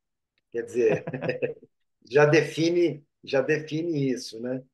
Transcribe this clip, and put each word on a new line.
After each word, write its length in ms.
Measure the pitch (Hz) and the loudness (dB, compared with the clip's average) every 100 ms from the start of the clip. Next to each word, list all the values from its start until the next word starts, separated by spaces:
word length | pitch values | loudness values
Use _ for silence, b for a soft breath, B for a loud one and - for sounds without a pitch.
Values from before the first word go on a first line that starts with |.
| _ _ _ _ _ | _ _ _ _ _
Quer 120 | 117 | -8
dizer, 420 | 117 120 113 101 - | -4 0 2 2 -4
<laughs> 640 | - 143 - - - - _ _ _ - | -8 -6 -4 -6 -8 -18 _ _ _ 0
já 160 | 135 147 | 4 6
define, 760 | 156 147 - 165 175 165 - _ _ | 6 2 0 0 2 0 -2 _ _
já 180 | - 139 | -4 -2
define 680 | 131 151 151 151 170 151 135 | 0 -2 -4 -6 -4 -2 -2
isso, 300 | 117 - 113 | -2 -8 -10
né? 200 | 123 127 - | -8 -8 -10